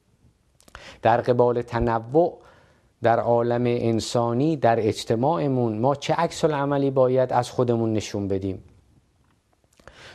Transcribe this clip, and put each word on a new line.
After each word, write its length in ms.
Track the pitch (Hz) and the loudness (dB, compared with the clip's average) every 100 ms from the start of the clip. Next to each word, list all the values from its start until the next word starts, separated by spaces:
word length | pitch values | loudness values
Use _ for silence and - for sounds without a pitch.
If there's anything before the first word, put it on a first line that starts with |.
| _ _ _ _ _ _ - - - - | _ _ _ _ _ _ -20 -20 -20 -2
در 200 | 110 120 | 2 2
قبال 400 | 120 120 123 123 | 2 2 2 0
تنوع 760 | 117 120 117 113 117 147 175 - - - _ _ _ _ | -4 -2 0 -2 0 0 0 -4 -20 -20 _ _ _ _
در 160 | 113 113 | 2 2
عالم 440 | 110 120 120 120 120 | 2 2 2 0 0
انسانی، 920 | 120 113 113 - 120 117 120 156 151 | 0 0 -2 -2 -2 0 0 0 2
در 300 | 120 117 107 | 2 2 0
اجتماعمون، 880 | - - 113 135 170 147 127 117 107 | -2 -2 0 0 0 0 0 0 0
ما 180 | 127 139 | 0 -2
چه 180 | - | -2
عکس 300 | 156 170 - | -2 -2 -2
العملی 480 | 160 143 139 143 139 | -2 0 -2 0 0
باید 420 | 135 127 127 127 | 2 2 2 2
از 160 | 123 120 | 0 -2
خودمون 440 | - 120 117 113 | -2 0 2 0
نشون 340 | 107 - 101 98 | -2 -4 -6 -4
بدیم؟ 360 | 95 98 95 - _ _ _ _ _ _ _ _ _ _ _ - - - | -4 -4 -8 -14 _ _ _ _ _ _ _ _ _ _ _ -20 -20 -20